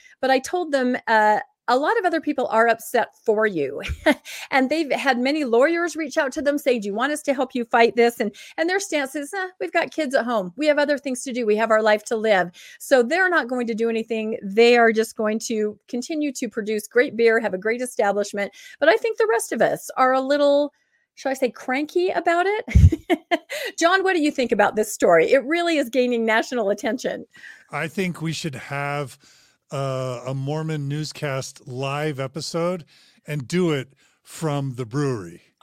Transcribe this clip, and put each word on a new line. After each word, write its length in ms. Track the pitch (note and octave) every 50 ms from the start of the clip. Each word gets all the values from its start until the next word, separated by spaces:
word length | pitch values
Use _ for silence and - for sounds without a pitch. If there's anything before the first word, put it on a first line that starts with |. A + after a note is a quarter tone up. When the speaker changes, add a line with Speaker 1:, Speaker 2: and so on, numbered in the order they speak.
| - - _ _
Speaker 1:
but 120 | - B3+
I 80 | C4 C4+
told 320 | C4 - - F4+ F4+ E4
them, 260 | C#4 C4+ B3+ B3 B3 - - -
uh, 320 | A3+ A3 G#3+ G#3+ G#3+ - - - _ _ _ -
a 80 | A#3+ B3+
lot 200 | C#4+ E4+ A4+ A#4
of 60 | F#4
other 160 | F4+ D#4+ D#4+
people 280 | - D4 D4 - B3 -
are 200 | - A3 A3+ A#3
upset 480 | A3+ A#3 - - - A#3+ G#3 - _ _ _
for 220 | - G#3+ G#3 A3 G#3+
you. 340 | G3 D#3+ C#3+ B2+ - - G3 - - - -
<laughs> 80 | D#4+ C#4+ - - - - - - -
And 180 | - C4+ C4 B3+
they've 220 | D4+ D#4+ E4 C4+
had 260 | - B3 A3+ C#4 B3+ A#3
many 280 | B3 C4+ D4 D#4 D4
lawyers 500 | B3 A3 A#3 C4 D#4+ E4+ E4+ E4+ F4 -
reach 200 | D#4 D#4+ C4+ -
out 160 | D#4+ D4+ C4 B3+
to 80 | D#4
them 180 | C4+ C#4+ C#4+ C#4+
saying, 220 | - C#4 B3+ A#3+
"Do 60 | G3 G#3
you 60 | G3
want 180 | G#3+ B3 C#4+
us 120 | D4 D4 -
to 100 | - C4+
help 220 | B3+ C4+ B3+ -
you 100 | B3 A#3
fight 300 | - - B3 A#3 A#3 -
this?" 240 | A#3+ A#3 A#3+ A#3+ -
And, 160 | A#3 G3+ - - - - - -
and 120 | D#4+ E4+
their 100 | F#4 G4
stance 360 | F#4+ - E4 D4 C#4 C4 -
is, 180 | D#4 C#4+ C#4+ -
"Eh, 140 | G4 F#4 F#4 - -
we've 120 | F#4 E4+
got 180 | - E4+ - B3+
kids 240 | - - D#4 B3+ C4
at 120 | C4 A#3
home. 280 | A#3+ B3 A3 F#3 F3+ F3 -
We 100 | D4+ D4+
have 100 | D4 C#4+
other 220 | D4 C#4+ D4 C4
things 240 | - C#4 B3+ - -
to 100 | C#4 A#3
do. 140 | B3 A#3+ G#3
We 80 | G#3
have 160 | G#3 A3+ A3
our 100 | A3 A3
life 220 | G#3+ G#3+ G#3+ G#3+ -
to 100 | - A#3+
live." 360 | A3 G#3+ A3 G#3 F#3 F3 F3 - - - - - -
So 240 | - - C#4 C4
they're 280 | A#3+ A#3 D#4+ F4+ F#4+ F#4
not 180 | F4 D#4+ C4 A#3
going 180 | B3+ B3+ A#3+
to 80 | A3+ A#3
do 160 | G#3 A3+ A#3
anything. 480 | A3+ A3+ A3+ A3+ A#3 A3 A3 G#3+ A3+ - -
They 340 | G3 G3 A3 A#3 A#3+ A#3+ A#3+
are 140 | A#3 A3+
just 240 | A3+ G#3+ A3 - -
going 240 | - A3 G#3+ A3 A3+ - -
to 320 | A#3 G#3+ G#3+ G#3 G3+ - _ _
continue 440 | - A#3+ B3 - E4 D4+ D4+ D4 C4+
to 140 | - C4 A3+
produce 400 | - B3 G#3 G3+ A3 G#3 G#3 -
great 300 | - A#3 C#4 C#4+ G#3 A3+
beer, 220 | A#3 A3+ A3 A3+
have 160 | A#3 G#3 F#3
a 20 | F#3
great 240 | F#3 A3 A3+ A#3+
establishment. 720 | B3+ B3 - - A3 G3+ G3 G3+ G3+ G3+ - G3+ G3+ G3 - - - - - -
But 100 | C#4+ D#4
I 80 | F#4+ A4+
think 200 | - A#4 G#4+ -
the 100 | A4+ G#4
rest 240 | A4+ A4+ - -
of 100 | E4 A#3
us 280 | G3+ D3 D3 E3+ - - - -
are 160 | B3+ B3+ C4
a 80 | C4
little, 500 | C4 C4 C#4+ C#4+ C#4+ C#4+ C#4+ C#4+ D4 C#4+ - _ _ _ _ _ _ _ _
shall 160 | - - C#4
I 40 | C4+
say, 140 | - C4+ A#3+
cranky 600 | - - - - B3+ C4+ D4+ D4+ - F4+ F4 F#4
about 360 | - - E4+ F#4 E4+ F4 F4+
it. 960 | F#4+ G#4 G#4+ - - - - - - - D#4 - - F4 D4+ - - F4 D#4
<laughs> 400 | - - - D5 C#5+ A4+ - -
John, 240 | D#4+ E4+ F#4 F#4+ F#4
what 100 | F#4+ F#4+
do 80 | F4
you 80 | D4 D4+
think 220 | C#4+ - B3+ A3+
about 240 | A#3+ G3+ G3+ F#3+ -
this 180 | G3+ G#3+ - -
story? 380 | - - G3+ F3 E3 E3 -
It 120 | A#3 C#4 G#3+
really 320 | B3+ D#4+ F4 E4+ E4+ E4 D4
is 120 | C#4 A#3
gaining 360 | - C4+ B3 B3 B3 A#3 A3+
national 440 | A3 A3 A3+ E4 - C4+ B3 G#3+ G3
attention. 560 | G#3 - - A#3+ G#3+ B3+ - A3+ - - - - _ - - - - - _ _
Speaker 2:
I 160 | - C#3+ D#3 E3
think 340 | - G#3 F#3+ F3+ D#3+ -
we 120 | D#3 E3 D3+
should 220 | - - E3 C3+
have, 640 | A#2 - - C#3+ C#3+ C#3+ C#3+ C#3+ C#3+ D3 B2 - - _ _ _ _ _ _ _ _ _ -
uh, 500 | D#3+ C#3 C#3 C3+ C3 C3 C3 C3 B2 A#2+ B2 B2+
a 80 | C3+
Mormon 520 | C3+ C3+ C#3 D3+ D#3 D#3+ D#3+ D#3 D3+ C#3+ C#3
newscast 800 | C#3+ D3+ D#3 D3 - - D#3 D3 C3+ C3+ B2+ - - - - C#3
live 520 | B2 B2 C3+ C#3 C#3 D3 D3+ D#3 D3 C3
episode 680 | C3+ C3 C3+ E3 C#3+ - - E3+ E3 F3 F#3 F3+ C#3+ _ _ _ _ _ _ _ _
and 220 | - D3+ D3 B2 G#2+
do 240 | E3+ F3+ F#3 E3+
it 220 | D3+ C#3 B2 - _ _ _ _ _ _
from 540 | _ - - - E3 D#3 C#3+ C#3+ C#3 C#3 B2
the 100 | A#2+ C3
brewery. 560 | A2 A2 C#3+ D3 C#3 B2+ A2 F#2 E2+ E2+ - _ _ _ _